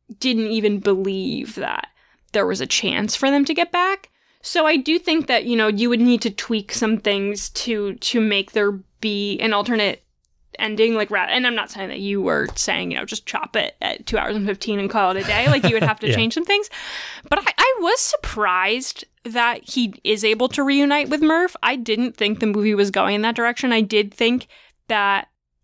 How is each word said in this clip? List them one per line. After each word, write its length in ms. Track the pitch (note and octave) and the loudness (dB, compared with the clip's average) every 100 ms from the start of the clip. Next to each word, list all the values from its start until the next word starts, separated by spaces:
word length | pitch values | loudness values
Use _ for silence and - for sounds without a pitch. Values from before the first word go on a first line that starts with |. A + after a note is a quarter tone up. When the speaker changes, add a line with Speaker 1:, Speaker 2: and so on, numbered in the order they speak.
| - G#3 | -20 -4
Speaker 1:
didn't 300 | C4 A3+ G#3+ | 0 0 0
even 300 | A3 G#3 G#3 | 0 0 2
believe 760 | G3+ F#3+ G3 F#3+ F#3 - - | 2 2 0 -2 -4 -4 -6
that 340 | - - - - _ _ _ _ | -8 -6 -6 -8 _ _ _ _
there 140 | G#3+ F#3+ | 0 0
was 140 | F#3+ | -2
a 60 | - | -2
chance 500 | - G3 F3 G3+ - | -2 -2 -2 -2 0
for 140 | C4+ | 2
them 140 | C#4+ C#4 | 4 2
to 80 | |
get 180 | D#4+ E4+ | 0 0
back. 380 | F4 F4+ G4 - _ _ _ | 0 0 -2 -8 _ _ _
So 240 | - F4 D#4 | -4 2 4
I 100 | D#4 | 2
do 220 | C4 E4+ | 2 0
think 280 | - D#4+ - | 2 0 2
that, 160 | B3 | 0
you 100 | - A#3 | 2 2
know, 120 | G#3+ | 2
you 200 | G3+ A#3+ | 2 2
would 120 | A#3+ | 4
need 200 | A#3+ A#3+ | 4 4
to 80 | A#3 | 0
tweak 420 | - - A3 G3+ | -6 -4 -4 -4
some 260 | - A3 A3 | -2 0 0
things 500 | G#3 G3+ G3+ G#3 - | 0 0 -2 -4 -8
to, 440 | - - G#3+ G3+ | -8 -4 -2 -2
to 260 | F#3 - A#3+ | -4 -2 2
make 320 | A3 G3+ G3 | 2 0 0
there 200 | A3+ G3+ G3 - _ | 0 0 0 -8 _
be 380 | A3 G3+ G3+ G3 | -4 -2 -2 -2
an 140 | A3+ | 0
alternate 500 | G#3 G#3 A3+ G#3 - _ _ _ _ _ - | 0 0 0 0 -4 _ _ _ _ _ -8
ending. 360 | G#3+ G#3+ A3+ | -4 2 2
Like, 160 | A3+ G3+ | 2 0
ra-, 160 | G3+ F3+ | -2 0
and 180 | B3 B3+ | 0 0
I'm 80 | |
not 160 | A3+ - | -2 -6
saying 180 | G#3 F#3+ | -8 -10
that 100 | - | -6
you 200 | G3 G3+ | -4 -2
were 260 | F#3 - - | 0 0 -2
saying, 360 | - - F3 F3+ | -4 -2 -2 -4
you 60 | - | -6
know, 60 | |
just 220 | - A3 - | -6 -8 -8
chop 280 | - - | -6 -4
it 220 | G#3+ - - | -4 -4 -4
at 240 | - - - | -6 -6 -4
two 100 | A3 | -2
hours 160 | - G#3+ | -2 -2
and 100 | G3+ | -4
fifteen 320 | G3 - G#3 | -4 -4 -4
and 100 | G3 | -2
call 200 | G#3+ F#3+ | 0 0
it 80 | F#3+ | 0
a 20 | G3 | 0
day. 200 | G#3+ B3+ | 0 2
Like, 160 | C#4 | 2
you 100 | B3 | 2
would 80 | A3+ | 2
have 180 | A3 G#3+ | 2 0
to 80 | G#3+ | 0
Speaker 2:
<laughs> 0 | |
Yeah. 60 | |
Speaker 1:
change 180 | G#3+ A3+ | 0 0
some 100 | D#4 E4+ | 0 0
things. 240 | G4+ G#4 - - - - - - | 0 -2 -10 -12 -12 -12 -14 -4
But 100 | D#4+ | -2
I, 120 | - - | 0 2
I 180 | B4+ B4+ | 2 2
was 200 | F4 A4+ | 2 2
surprised 1040 | - D5+ - A3+ G#3 F#3 F#3+ A#3+ B3+ - - _ | 0 -2 -4 0 2 2 2 0 -4 -10 -16 _
that 360 | A#3+ A#3 A#3 A#3 - | -6 0 0 0 -4
he 240 | - A#3 - | -2 -2 -2
is 200 | - G#3+ | -2 2
able 240 | G#3+ A3 B3+ | 2 2 0
to 140 | - | 2
reunite 480 | C#4 C#4 C#4+ C#4+ C#4 | 2 4 4 2 0
with 100 | D4 | 2
Murph. 340 | D#4 D#4+ F4+ - | 2 4 2 0
I 140 | - C4+ | -2 -2
didn't 400 | A3+ G#3+ B3 - | -2 -2 -2 0
think 240 | G#3 G#3+ | -2 0
the 60 | G#3+ | 0
movie 280 | G3+ G#3 | 2 2
was 160 | G#3 G3+ | 2 2
going 260 | G3 G3 G#3 | 2 0 2
in 60 | |
that 140 | A3 A3+ | 0 0
direction. 360 | A#3 A#3+ C4 | -2 0 0
I 100 | A3+ | 2
did 300 | G#3 G#3+ G#3 | 2 2 0
think 320 | - A#3 B3 - - _ _ - | 0 0 0 -4 -18 _ _ -4
that 400 | G#3+ G3+ G3 - _ _ _ | 0 2 0 -4 _ _ _